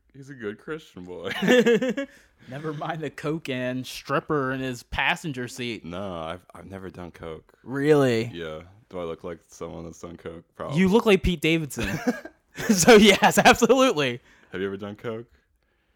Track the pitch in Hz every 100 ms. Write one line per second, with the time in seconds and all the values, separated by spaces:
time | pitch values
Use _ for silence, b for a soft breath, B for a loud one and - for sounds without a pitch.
0 | _ 135 135 135 104 107 - 160 - 95
1 | 90 87 92 - 202 247 226 226 254 -
2 | 180 b b b - 135 160 147 160 165
3 | 143 - 151 160 - 127 127 127 127 -
4 | - 147 - 151 131 131 131 120 - -
5 | 139 175 165 127 123 - 120 104 82 87
6 | 101 87 80 90 _ - 87 95 92 82
7 | 85 - 82 80 _ _ - 135 143 147
8 | 131 113 113 85 80 78 87 104 _ 92
9 | 85 82 90 85 _ - 85 82 85 82
10 | 87 85 85 85 _ - 82 147 185 220
11 | 220 190 - 170 160 165 147 - 104 104
12 | 247 - - _ _ - - 190 233 220
13 | 214 190 196 202 208 220 233 262 262 156
14 | 131 120 b b b 92 98 98 101 107
15 | 123 113 - _ _ _ _ _ _